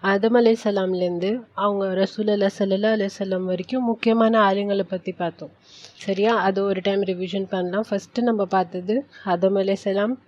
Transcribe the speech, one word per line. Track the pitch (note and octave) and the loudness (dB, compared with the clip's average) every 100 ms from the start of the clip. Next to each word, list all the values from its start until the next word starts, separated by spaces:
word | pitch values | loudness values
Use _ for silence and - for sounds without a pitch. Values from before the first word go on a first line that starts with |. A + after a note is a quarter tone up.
ஆதம் | F#3+ G3 A3 | 2 2 4
அலைஹிஸ்ஸலாம்லேருந்து | A#3+ A#3 A3+ A3 G3+ F#3 F#3 F3+ F3 F#3 A#3+ A3+ | 4 6 4 2 0 0 0 0 -2 -2 -4 -6
அவங்க | - G3+ G3+ G3 | -4 -2 0 -2
ரசூலுல்லாஹ் | F#3 G3 - G#3+ G#3 G3 - | 0 -2 -2 -2 2 0 0
ஸல்லல்லாஹு | G3 F#3+ G#3+ | -2 0 2
அலைஹி | A3 | 0
வஸல்லம் | G3 - G3 F#3 | -2 -4 -4 -4
வரைக்கும் | F#3 F3+ F3+ B3+ | -2 -4 -4 -4
முக்கியமான | A#3+ A3+ A3+ A3+ A3+ A3+ G3+ | -2 0 2 4 4 4 4
ஆளுங்களை | G3 G3+ G3+ | 2 0 -2
பத்தி | F#3+ F#3 F3+ | -2 -6 -8
பார்த்தோம். | F3+ F3 - D#3 _ _ - - - | -6 -6 -6 -18 _ _ -20 -20 -14
சரியா? | - F#3+ G#3 A3+ | -6 0 2 2
அது | F#3+ G3 | 2 0
ஒரு | G3 F#3+ | 0 0
டைம் | G3 G3 | 0 0
ரிவிஷன் | F#3 F3+ F#3 G3 F#3+ | -2 -4 -4 -4 -4
பண்ணலாம். | F#3+ F3+ F#3+ A3 | -4 -2 -4 -2
ஃபஸ்ட்டு | G3 - - | -4 -4 -2
நம்ம | A#3+ A3+ | 0 0
பார்த்தது | F#3+ F#3+ F3+ F3+ F3+ A3+ C#4+ - | 0 0 0 -4 -2 -2 -4 -12
ஆதம் | - F3 F#3+ G3 | -4 2 2 2
அலைஹிஸ்ஸலாம் | G3 G3 - G3 G#3 B3+ | 0 -2 -2 -2 -2 -4